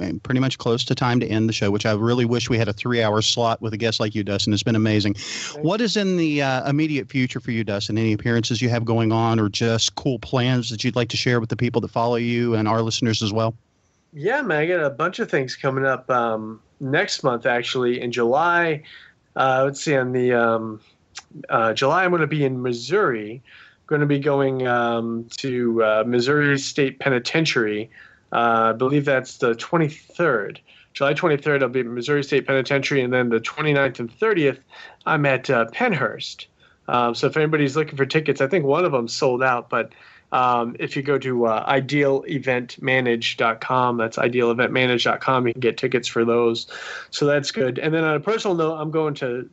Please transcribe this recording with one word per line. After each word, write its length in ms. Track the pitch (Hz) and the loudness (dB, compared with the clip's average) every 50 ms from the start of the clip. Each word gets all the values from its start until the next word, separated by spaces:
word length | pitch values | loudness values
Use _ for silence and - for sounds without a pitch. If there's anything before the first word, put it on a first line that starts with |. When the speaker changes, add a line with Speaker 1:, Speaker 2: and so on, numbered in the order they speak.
| - 90 - - - | -4 -6 -6 -2 0
Speaker 1:
pretty 160 | - 127 127 | 0 2 2
much 180 | 131 131 - - | 2 0 0 -2
close 260 | - 123 117 120 - | 0 0 0 0 0
to 100 | - 135 | -2 0
time 240 | - 131 123 120 123 | 0 2 2 2 2
to 80 | 117 - | 2 2
end 220 | 107 110 113 113 | 0 2 2 2
the 40 | 107 | 0
show, 160 | - 107 101 | 0 0 0
which 160 | 101 104 107 | 0 2 2
I 60 | 113 | 0
really 340 | 107 101 110 117 120 127 123 | 2 2 2 2 2 2 2
wish 240 | 113 120 120 117 120 | 2 2 0 0 0
we 80 | 127 110 | 2 2
had 120 | 113 104 | 2 0
a 40 | 104 | -2
three-hour 480 | - - 120 120 117 113 107 104 110 | -4 -4 -2 0 2 2 2 2 2
slot 400 | 110 - - 123 117 113 113 - | 2 2 0 2 0 0 0 -2
with 120 | 117 113 110 | -4 -6 -4
a 40 | 104 | -2
guest 220 | 117 113 107 - | -2 -2 0 0
like 160 | 117 107 104 | -2 -2 -2
you, 80 | 110 101 | -4 -2
Dustin. 300 | 98 101 98 - 104 104 | -2 -2 -2 0 0 0
It's 100 | 101 - | 0 0
been 140 | 120 113 110 | 0 2 2
amazing. 380 | 110 110 107 107 98 104 98 | 2 2 2 2 2 0 -2
Speaker 2:
Thank 500 | 104 - - - - - - - 147 151 | -4 -8 -10 -10 -10 -10 -10 -8 -4 -2
Speaker 1:
What 160 | 156 190 220 | 0 0 0
Speaker 2:
you. 40 | 247 | 0
Speaker 1:
is 120 | 208 - 214 | 0 0 0
in 200 | 202 190 185 175 | 0 0 0 0
the, 240 | 165 156 147 143 | 0 0 0 0
uh, 280 | 139 135 131 131 - 139 | 0 0 0 0 -2 0
immediate 400 | 139 147 156 156 151 135 110 - | 0 0 0 0 -2 -4 -4 -4
future 300 | - 131 127 127 - 127 | -2 -2 -2 0 -2 -6
for 120 | - 127 | -6 -4
you, 120 | 117 113 113 | -4 -2 -2
Dustin? 340 | 107 101 101 101 - 104 110 | -2 -2 -4 -4 -2 -2 0
Any 160 | 113 110 107 | 0 0 0
appearances 480 | 104 - 120 117 117 113 - 120 107 | 0 0 0 0 0 0 0 -2 -2
you 80 | 123 120 | 0 0
have 160 | 120 120 117 | 0 0 0
going 260 | 117 113 113 113 110 | 0 0 2 2 2
on 280 | 110 113 117 113 113 113 | 2 2 2 2 2 2
or 100 | 107 104 | 0 0
just 460 | 101 - 120 117 113 113 - - - | 0 0 0 0 0 0 0 -2 -4
cool 220 | - - 147 127 110 | -4 -4 -4 -4 -4
plans 500 | - - - 131 123 127 127 123 113 117 | -4 -2 -2 0 2 2 0 0 -2 -4
that 140 | 113 107 - | -6 -4 -4
you'd 120 | 123 110 | -2 0
like 140 | 127 120 110 | 0 -2 -2
to 80 | - - | -2 -2
share 220 | - 131 123 120 | 0 0 2 0
with 100 | 113 113 | 0 -2
the 80 | 127 107 | -2 -2
people 240 | 123 120 117 127 | -2 0 0 -2
that 100 | 104 98 | -2 -2
follow 240 | - 123 117 120 120 | -2 -2 0 0 0
you 400 | 117 120 120 120 117 120 120 113 | 0 0 0 0 0 0 0 0
and 120 | 107 107 104 | 2 2 2
our 140 | 110 113 | 2 2
listeners 400 | 113 113 107 - - 117 110 107 | 0 0 -2 -2 0 0 0 0
as 120 | 113 104 107 | -2 -2 0
well? 200 | 110 113 113 110 - _ _ _ _ _ _ _ _ _ _ - | 0 0 -2 -2 -6 _ _ _ _ _ _ _ _ _ _ -14
Speaker 2:
Yeah, 260 | 147 143 202 247 294 | -6 -2 -2 -2 0
man, 200 | 285 208 160 147 | 0 0 0 0
I 40 | 151 170 | 0 0
got 160 | 180 175 156 | 0 0 0
a 80 | 139 | -2
bunch 280 | 131 127 160 180 190 - | -2 -2 -2 -2 -2 -4
of 100 | 226 - | -4 -2
things 260 | - 151 131 127 - | 0 -2 -2 -2 -6
coming 300 | - - 139 131 135 135 | -4 -4 -2 -2 0 0
up, 240 | 135 131 123 - - | 0 0 -2 -2 -2
um, 520 | 131 123 117 117 110 110 110 110 113 107 _ _ _ _ | 0 0 0 0 -2 -4 -6 -10 -12 -14 _ _ _ _
next 440 | 143 131 139 160 202 196 - - - | -6 -2 -2 0 0 -2 -4 -2 -2
month, 220 | 139 120 117 - | -2 -2 0 0
actually, 540 | 135 120 120 117 - - 131 123 120 123 127 | 0 0 0 -2 -2 -2 0 0 0 0 -2
in 120 | 127 120 | -4 -4
July. 720 | 117 120 117 117 127 143 165 175 170 175 170 165 156 147 - - - - - - _ _ _ _ _ | -2 0 2 2 2 2 2 2 2 2 2 0 -2 -4 -6 -12 -20 -20 -20 -20 _ _ _ _ _
Uh, 280 | - 131 131 131 131 135 | 0 2 2 2 2 2
let's 160 | 143 139 143 - | 0 0 -4 -2
see, 140 | 160 147 131 | 0 0 2
on 140 | 127 123 | 2 0
the, 220 | 123 127 123 123 123 | 0 0 2 2 4
um, 460 | 120 117 117 113 110 113 110 110 107 - _ _ _ _ _ _ - - _ - 151 - - | 4 4 4 2 0 -2 -6 -10 -12 -16 _ _ _ _ _ _ -20 -20 _ -20 -20 -6 -2
uh, 240 | 147 120 113 113 110 | 0 0 2 2 2
July, 320 | - 139 135 156 180 185 | 2 2 2 2 2 2
I'm 60 | 180 | 2
gonna 140 | 175 170 156 143 | 2 2 0 0
be 180 | 156 151 143 | 0 0 0
in 160 | 131 131 123 | 0 0 -2
Missouri. 800 | 123 127 120 117 117 123 165 208 208 160 120 110 107 104 113 131 - - - - - - - _ _ - | -2 -4 -4 -4 -4 -2 0 0 2 0 0 -2 -6 -8 -12 -14 -18 -20 -20 -20 -20 -20 -20 _ _ -2
Gonna 180 | 151 147 147 | 0 0 2
be 140 | 143 143 143 | 2 2 0
going, 480 | 139 147 139 139 139 135 131 131 127 123 | 2 2 2 2 2 2 0 0 0 0
um, 580 | 120 120 120 117 117 117 117 117 117 113 117 113 - - | 0 2 2 0 0 -2 -2 -4 -4 -6 -8 -10 -10 -8
to, 460 | - 135 123 123 120 120 113 113 110 | -6 -4 -2 0 0 0 2 2 2
uh, 200 | 107 107 110 110 | 4 4 2 2
Missouri 540 | 120 120 123 120 131 147 147 147 143 143 139 | 2 2 2 2 2 2 4 4 2 2 0
State 400 | 135 - - - 143 135 131 - | -2 -4 -2 0 0 0 -2 -2
Penitentiary. 920 | - 139 131 120 120 - - 165 160 151 - 127 113 107 104 104 110 - - - - - - _ _ _ | -2 0 0 0 0 0 0 0 0 2 2 0 0 0 0 -2 -6 -8 -12 -20 -20 -20 -20 _ _ _
Uh, 380 | - 117 117 117 113 113 113 113 | -2 0 2 4 4 4 4 2
I 40 | 113 | 2
believe 300 | 117 131 131 143 147 139 | 2 0 2 2 2 2
that's 340 | 143 135 127 127 - - - | 2 2 0 0 -4 -4 -2
the 180 | 139 120 117 | 0 0 0
twenty-third. 1040 | 117 - - - 170 160 147 156 - - - - - 175 160 127 107 101 104 - - - _ - - - _ - | -2 -2 -2 0 0 0 0 -2 -8 -16 -14 -6 -2 0 0 0 0 -2 -6 -10 -14 -20 _ -20 -20 -20 _ -4
July 200 | - 143 139 156 | 0 0 0 2
twenty-third, 500 | 147 - 170 147 139 - 151 143 139 135 | 2 2 2 2 2 2 0 2 2 2
I'll 60 | 123 | 0
be 100 | 123 131 | 0 -2
at 80 | 120 117 | -2 -2
Missouri 360 | 120 123 117 143 147 143 135 | -4 -6 -2 0 0 0 0
State 220 | 139 151 135 117 | 0 0 0 2
Penitentiary, 560 | - 135 135 127 - 143 139 135 - 147 135 | 2 0 0 0 0 0 0 0 0 0 0
and 100 | 127 123 | 2 2
then 180 | 127 127 123 120 | 2 0 2 2
the 100 | 117 113 | 0 0
twenty-ninth 600 | 117 - - - 151 151 143 139 139 135 - - | -2 -4 -6 -2 0 2 2 2 2 0 0 -4
and 120 | 120 110 | -8 -10
thirtieth, 480 | - - 214 226 214 175 151 135 127 - _ _ - - - - - - _ - | -6 -2 0 2 2 2 2 2 0 -2 _ _ -20 -20 -20 -20 -20 -10 _ -2
I'm 180 | 160 151 147 | 0 2 2
at, 240 | 143 135 127 - - | 2 2 0 0 0
uh, 160 | 135 117 113 113 - | 2 2 2 0 -2
Pennhurst. 720 | - 247 254 196 143 131 104 110 131 - - - - - - _ _ _ _ _ _ _ - | -2 -2 0 0 0 -2 -4 -4 -6 -10 -14 -14 -16 -18 -20 _ _ _ _ _ _ _ -2
Um, 280 | - 123 120 120 117 | 0 2 2 2 0
so 120 | - - 135 | 0 -2 0
if 80 | 135 | 2
anybody's 400 | 156 156 156 156 151 147 135 - | 2 2 2 2 2 2 2 0
looking 220 | 156 156 147 - 139 | -2 -4 -4 -2 -2
for 80 | 139 | -2
tickets, 360 | 131 - 160 151 147 135 - | 0 0 0 0 0 0 0
I 60 | - - | 0 0
think 160 | 190 185 147 | 0 0 2
one 220 | 135 139 160 185 | 2 2 2 2
of 60 | 170 | 2
them 160 | 139 127 117 117 | 0 0 -2 -4
sold 340 | - - 156 135 123 120 | -2 0 0 0 2 2
out, 280 | 131 131 123 120 117 - | 2 2 2 0 -2 -2
but, 220 | - 120 110 - - - - - - - _ _ | -4 -4 -4 -4 -8 -16 -20 -20 -20 -20 _ _
um, 440 | - 131 127 123 123 120 117 117 - - | 0 2 2 4 4 2 0 -2 -4 -6
if 160 | - 139 - | -8 -6 -4
you 80 | 147 135 | -4 -2
go 160 | 143 143 131 | 0 0 0
to, 260 | 131 131 127 120 117 | 0 -2 0 0 2
uh, 180 | 113 110 107 - - | 2 2 0 0 0
ideal 580 | 139 135 135 123 143 147 143 139 135 135 - - | 0 0 0 0 0 2 2 2 2 0 -2 -4
event 540 | 170 135 117 135 127 123 123 120 - - | -6 -4 -2 -2 -2 -2 -2 -6 -10 -6
manage 560 | 143 131 127 131 127 123 117 117 117 - - - | -2 0 2 2 2 2 0 0 -2 -4 -2 0
dot 240 | 127 113 113 - | 0 0 0 -2
com, 360 | - - 131 127 127 123 123 117 | -4 -2 0 2 2 2 0 0
that's 200 | 113 113 - - | -2 -2 -2 -2
ideal 320 | - 120 120 123 120 117 | -2 0 2 2 2 2
event 220 | 117 117 123 - | 2 2 0 0
manage 320 | - 127 127 127 123 117 - | 0 0 2 2 2 0 0
dot 180 | 123 107 - | 0 -2 0
com, 240 | - - 131 127 127 | 0 0 0 2 0
you 80 | 120 117 | 0 -2
can 60 | 131 | 0
get 180 | 123 113 113 - | 0 -2 0 0
tickets 300 | - 127 127 123 120 - | -2 -2 -2 -2 -2 -2
for 180 | - 117 117 | 0 0 2
those. 400 | 117 117 120 120 117 117 117 - - - - - - - - - - | 2 2 2 2 2 0 -2 -6 -10 -14 -14 -14 -14 -14 -14 -14 -14
So 160 | - - 151 143 | -4 -2 0 2
that's 240 | 143 147 139 - | 2 0 0 -2
good. 260 | - 220 135 127 120 - | -4 -2 -2 -2 -2 -2
And 160 | - 156 156 | -2 -2 0
then 100 | 165 160 | 0 2
on 120 | 156 151 | 0 0
a 40 | 147 | 0
personal 380 | 151 196 220 214 - 214 180 170 | 0 -2 -2 -2 0 -2 0 0
note, 160 | 160 156 165 156 | 0 -2 -2 -4
I'm 120 | 151 160 | -4 -2
going 240 | 151 160 156 151 143 | -2 0 0 0 -2
to 320 | - 143 127 120 127 127 - | -4 -4 -6 -6 -6 -8 -8